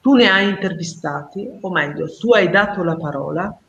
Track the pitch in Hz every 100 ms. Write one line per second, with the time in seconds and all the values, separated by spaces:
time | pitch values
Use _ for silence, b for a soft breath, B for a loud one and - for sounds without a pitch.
0 | 262 269 214 190 202 190 190 165 165 -
1 | 156 143 151 196 226 294 190 175 143 147
2 | 156 - 220 220 175 175 - - 170 165
3 | 156 143 147 156 196 -